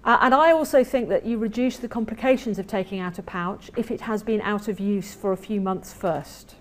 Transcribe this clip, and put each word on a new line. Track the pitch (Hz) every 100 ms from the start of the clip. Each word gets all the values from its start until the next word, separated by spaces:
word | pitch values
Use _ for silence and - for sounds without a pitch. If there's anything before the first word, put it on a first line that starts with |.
Uh, | 220 -
and | 254
I | 269 330
also | 320 302 277
think | 254 262 190
that | 190 226
you | 233
reduce | 220 214 254 -
the | 226
complications | 240 220 220 262 262 233 196
of | 190
taking | 202 185 196
out | 180 170
a |
pouch | 170 180 175 - - -
if | 220
it | 233
has | 226 214
been | 214 214
out | - 208 208
of | 185
use | 196 202 185
for | - 202
a | 190
few | - 208
months | 190 190 -
first. | - 190 147 143 - - -